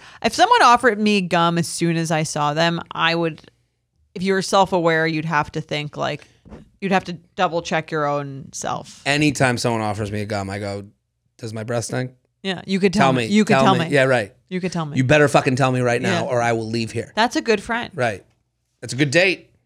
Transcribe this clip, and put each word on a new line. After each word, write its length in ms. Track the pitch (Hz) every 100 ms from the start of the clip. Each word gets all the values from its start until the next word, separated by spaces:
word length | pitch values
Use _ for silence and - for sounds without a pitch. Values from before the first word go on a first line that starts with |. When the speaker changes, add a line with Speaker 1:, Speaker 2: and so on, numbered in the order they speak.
| - - 233
Speaker 1:
if 80 | 254
someone 280 | 359 480
offered 360 | 285 240 254 208
me 220 | 214 208
gum 380 | 180 175 170 170
as 100 | 165
soon 260 | - 170 165
as 120 | 165
I 120 | 160
saw 320 | 160 151 147 147
them, 260 | 170 170 -
I 240 | - 165 170
would, 360 | 165 156 - _ _ _ _ _ _ -
if 80 |
you 100 | 185
were 80 | 190
self-aware, 680 | 185 202 185 185 165 160 160
you'd 200 | 156 160
have 260 | 151 151
to 80 | 160
think, 340 | - 151 147 143
like, 280 | 139 147 - _ _ - - _
you'd 100 | 196
have 140 | 190 185
to 80 | 175 - -
double 260 | 180 170
check 300 | 170 165 156
your 160 | 156 147
own 420 | 143 143 135 - -
self. 480 | 135 123 120 - -
Speaker 2:
Anytime 540 | 143 151 131 135 120
someone 240 | 123 117
offers 280 | 107 104 104
me 120 | 104
a 20 | 104
gum, 240 | 104 95
I 100 | 98
go, 280 | 101 101 101 _ _ _ _ _
"Does 160 | 117
my 120 | 110 110
breath 200 | 120 113
stink?" 280 | 127 127 - _ _
Speaker 1:
Yeah, 200 | 190 175 -
you 140 | 190
could 140 | 196 202
Speaker 2:
Tell 140 | 135
Speaker 1:
tell 40 |
me. 140 | 127 113
Speaker 2:
me. 60 | 202
Speaker 1:
You 100 | 214
could 100 | 135
Speaker 2:
Tell 80 | 135
Speaker 1:
tell 100 | -
Speaker 2:
me. 120 | 160
Speaker 1:
me. 40 |
Speaker 2:
Yeah, 140 | 139 131
right. 280 | 127 101 - _
Speaker 1:
You 100 | 185
could 100 | 180
tell 140 | 170 156
me. 100 | 127
Speaker 2:
You 80 | 131
better 240 | 151 147
fucking 280 | 147 143 127
tell 140 | 131
me 80 | 127
right 200 | 123 120
now, 240 | 156 175 -
Speaker 1:
Yeah. 60 |
Speaker 2:
or 100 | 123
I 120 | 117 117
will 120 | 110
leave 220 | 117 113
here. 200 | 120 - -
Speaker 1:
That's 220 | 240 311
a 60 |
good 200 | 226 214
friend. 280 | - 233 - -
Speaker 2:
Right. 300 | 123 95 - _ _ _ _ _
That's 140 | 120 123
a 20 |
good 140 | 147
date. 400 | 165 190 175 - _